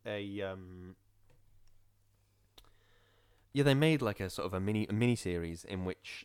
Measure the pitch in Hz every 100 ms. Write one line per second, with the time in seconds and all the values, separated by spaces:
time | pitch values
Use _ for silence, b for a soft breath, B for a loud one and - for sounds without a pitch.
0 | 113 104 101 101 98 95 92 90 90 92
1 | _ _ _ - _ - - - _ _
2 | _ _ _ _ _ - b b b b
3 | b b b b b 139 143 139 156 156
4 | 117 101 95 - 87 95 98 107 107 104
5 | 123 117 92 87 85 85 - 95 92 -
6 | - -